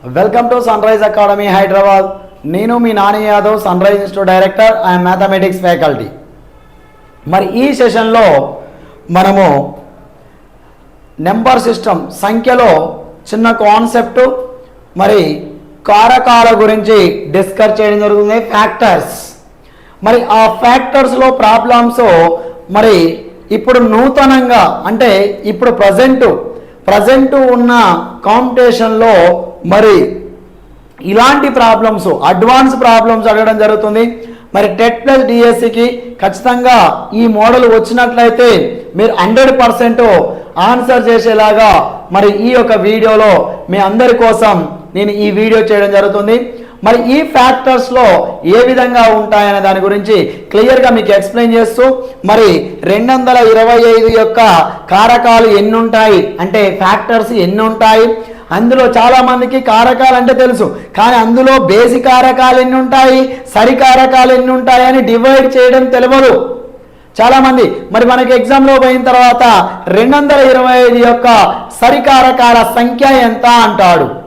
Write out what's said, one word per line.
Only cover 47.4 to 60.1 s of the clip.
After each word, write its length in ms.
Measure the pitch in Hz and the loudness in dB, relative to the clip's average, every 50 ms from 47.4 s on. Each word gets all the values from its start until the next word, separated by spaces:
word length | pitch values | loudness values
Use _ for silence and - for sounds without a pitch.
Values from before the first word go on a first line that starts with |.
| 247 262 262 262 262 269 262 247 - - 240 254 247 214 180 - - - - - - | 2 2 0 0 -2 -2 -2 -2 -2 -2 -2 2 2 2 2 2 -2 -6 -10 -8 -2
ఏ 120 | 160 190 226 247 247 | 0 2 2 2 2
విధంగా 360 | 262 254 254 240 240 240 226 226 220 220 | 2 0 -2 0 0 2 2 2 2 0
ఉంటాయనే 400 | 214 208 208 208 208 202 202 202 | -2 -2 0 0 0 0 -2 -2
దాని 200 | 190 196 190 190 | -2 -2 -2 0
గురించి 380 | 185 196 202 208 196 214 220 190 - - - - - - | -2 -2 -2 -4 -2 -2 -2 -2 -2 -4 -8 -14 -18 -4
క్లియర్గా 380 | - 208 226 254 262 262 262 247 | -2 0 2 2 2 2 2 2
మీకు 220 | 233 226 208 208 | 0 0 0 0
ఎక్స్‌ప్లెయిన్ 420 | 202 202 196 196 - 233 233 233 226 | 0 0 0 -2 -4 -2 -2 0 2
చేస్తూ, 320 | 226 233 226 - - 247 262 262 254 - - - - - 190 | 0 0 0 0 0 0 0 0 -2 -6 -14 -16 -10 -4 -2
మరి 480 | 214 220 226 202 170 156 - - - - - | 2 2 2 2 2 0 -4 -8 -12 -10 -6
రెండు 280 | 170 190 214 233 247 262 | -4 -2 -2 0 0 0
వందల 240 | 262 247 247 254 247 240 220 220 | 0 0 0 2 2 4 4 4
ఇరవై 260 | 220 226 226 240 233 233 226 226 | 4 2 2 2 2 4 4 2
ఐదు 160 | 226 226 226 226 220 | 2 2 2 0 0
యొక్క 220 | 220 220 226 233 226 214 180 165 151 - - - - - | 0 0 0 2 2 4 4 2 0 -2 -6 -14 -6 -2
కారకాలు 560 | 180 190 214 233 240 240 240 240 233 226 233 226 208 202 | 0 2 2 2 2 2 2 2 2 4 4 4 2 2
ఎన్ని 180 | 202 214 220 226 | 0 0 -2 -2
ఉంటాయి, 600 | 226 226 220 220 220 220 202 180 - - - - | -2 0 0 0 2 2 2 2 0 -2 -6 -8
అంటే 360 | 170 196 190 214 208 196 180 - | -8 -4 -2 -2 -2 -2 -2 -2
ఫ్యాక్టర్స్ 500 | 190 185 202 214 214 - 233 226 214 214 240 220 180 | -2 -2 -2 -2 -2 -2 -2 -2 -2 -2 -2 -2 -2
ఎన్ని 180 | 175 196 208 220 220 | -2 -2 -2 -2 -2
ఉంటాయి, 360 | 220 220 226 220 220 220 226 233 226 - - - - - - - 165 185 | -2 0 2 2 4 4 2 2 0 -4 -8 -16 -18 -20 -12 -8 -6 -2
అందులో 280 | 226 240 262 262 262 240 - 240 | 0 0 2 2 2 2 2 2
చాలామందికి 640 | 220 247 254 254 247 254 254 247 247 247 262 262 262 247 | 2 4 4 2 2 2 0 -2 -4 -4 -4 -4 -2 0
కారకాలు 440 | 214 220 233 254 254 247 262 262 | 0 2 2 2 0 2 2 2